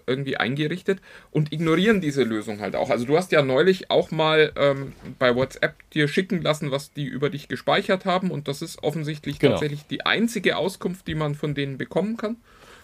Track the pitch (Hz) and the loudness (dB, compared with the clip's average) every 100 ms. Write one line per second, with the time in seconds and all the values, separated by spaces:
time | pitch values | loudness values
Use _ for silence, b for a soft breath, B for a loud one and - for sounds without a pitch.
0 | - 135 139 - 104 139 151 175 - 190 | -4 -2 -2 -2 -2 -2 -2 -2 -2 -4
1 | B B B 151 151 151 165 165 202 208 | B B B -2 -2 0 2 4 4 4
2 | 151 139 117 110 107 104 98 - 98 117 | 2 0 0 0 -4 -6 -4 -2 0 0
3 | 123 156 185 160 135 131 180 185 - 143 | 2 0 4 2 4 4 4 2 2 2
4 | 175 160 156 156 151 - 143 139 135 - | 2 0 2 4 4 4 0 0 -4 -12
5 | - 131 127 120 135 - - - _ 156 | -16 0 2 2 0 -2 -4 -4 _ -2
6 | 147 214 190 175 151 151 151 139 - - | 0 0 -2 0 0 -2 -2 -4 -6 -8
7 | 147 - 143 139 - 127 - 160 202 190 | -8 -4 -4 -4 -8 -6 0 0 2 0
8 | 190 180 185 143 147 143 165 - - 156 | 0 0 0 -4 -6 -8 -10 -6 -4 -4
9 | 151 151 151 143 143 98 151 147 - - | -4 -6 -8 2 2 4 0 -6 -8 -4
10 | - 120 226 226 185 92 170 - 190 180 | 0 2 2 0 0 0 -2 -2 -6 -6
11 | - 156 151 147 156 143 139 131 127 170 | -6 -4 -2 -2 -4 -4 -4 -6 -4 -2
12 | 202 226 214 233 B B B B | -2 -2 -6 -8 B B B B